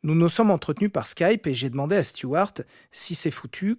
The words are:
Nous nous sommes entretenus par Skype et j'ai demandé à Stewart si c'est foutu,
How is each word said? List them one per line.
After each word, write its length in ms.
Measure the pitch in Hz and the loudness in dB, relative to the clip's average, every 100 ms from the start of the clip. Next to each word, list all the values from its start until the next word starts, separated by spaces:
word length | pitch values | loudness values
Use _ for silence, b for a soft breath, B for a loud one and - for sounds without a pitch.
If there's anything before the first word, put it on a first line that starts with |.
Nous 100 | 151 | 2
nous 140 | 160 170 | 4 4
sommes 240 | - 220 | 4 4
entretenus 400 | 175 - 147 202 | 4 0 -2 -2
par 160 | 151 120 | -2 -4
Skype 400 | - 170 220 - | 0 2 2 0
et 40 | |
j'ai 160 | 127 131 | -2 -4
demandé 280 | 127 143 196 | -4 0 0
à 80 | |
Stewart 480 | 143 - 127 147 202 - - b b | 0 -4 -2 0 0 -4 -14 b b
si 240 | - - 165 | -6 -4 -2
c'est 160 | 160 | -2
foutu, 440 | - - - 196 | -4 -12 -6 -4